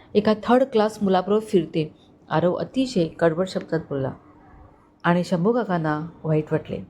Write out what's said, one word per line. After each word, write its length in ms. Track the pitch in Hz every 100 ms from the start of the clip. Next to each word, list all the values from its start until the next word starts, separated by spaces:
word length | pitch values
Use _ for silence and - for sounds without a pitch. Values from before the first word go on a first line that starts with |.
| -
एका 200 | 214 208 214
थर्ड 180 | - 247 262
क्लास 260 | 226 214 214
मुलाबरोबर 380 | 196 185 185 214
फिरते, 540 | 220 190 156 165 156 - _ _ -
आरव 240 | 156 170
अतिशय 520 | 175 - - 262 190 160
कडवट 420 | - 170 160 185
शब्दात 320 | - - 160
बोलला. 300 | 156 139 131 - - - - - - _ _ _
आणि 200 | - 175
शंभू 280 | 170 180 185
काकांना 540 | 240 220 180 156 151 165 -
वाईट 200 | 160 156 151
वाटले. 240 | 156 - - -